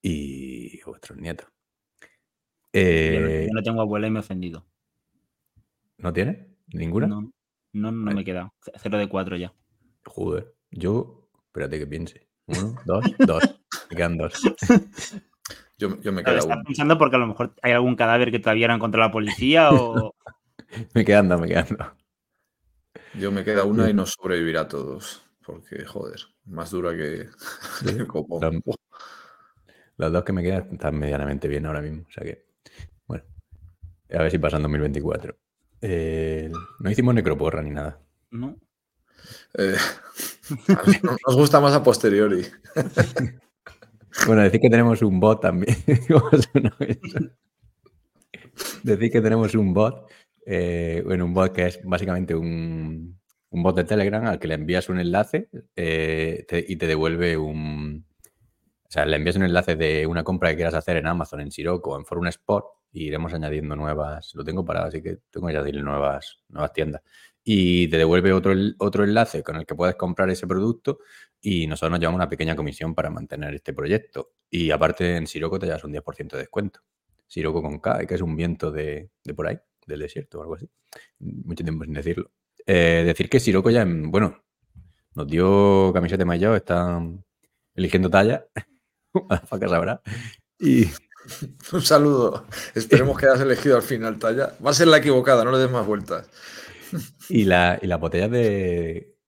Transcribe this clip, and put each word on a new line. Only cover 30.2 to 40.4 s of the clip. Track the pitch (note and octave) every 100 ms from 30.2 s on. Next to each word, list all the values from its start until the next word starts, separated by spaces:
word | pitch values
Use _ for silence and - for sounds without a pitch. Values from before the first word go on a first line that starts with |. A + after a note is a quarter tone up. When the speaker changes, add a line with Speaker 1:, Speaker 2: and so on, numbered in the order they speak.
Speaker 1:
que | F2+
me | F#2+
quedan | F2 F#2+ F#2
están | E2+ D2+ D2+
medianamente | D2 C#2+ C#2+ C#2+ D2
bien | D2 D#2
ahora | D2+
mismo. | D2+ D#2 F2
O |
sea | -
que, | - - _ _ _ - - _ -
bueno, | - _ - _ - - _ - _ _
a | E2+
ver | D#2+
si | E2
pasa | D2+ D2+
en |
dos | D2+
mil | D2
veinticuatro. | D2 C#2+ D2+ D2 - - _ _ _ _
Eh, | G#2+ F2 D#2+ D#2+ D#2+ D#2 D#2 E2 - -
no | F#2+
hicimos | A2 B2
necroporra | A#2 E2 D2 D#2 D#2
ni | D2+
nada. | D2 D2+ D2+ _ _ _
Speaker 2:
No. | A#2 C3 - _ _ _ _ _ _ - - _ -
Speaker 3:
Eh, | F#2+ -
<laughs> | - - - - - -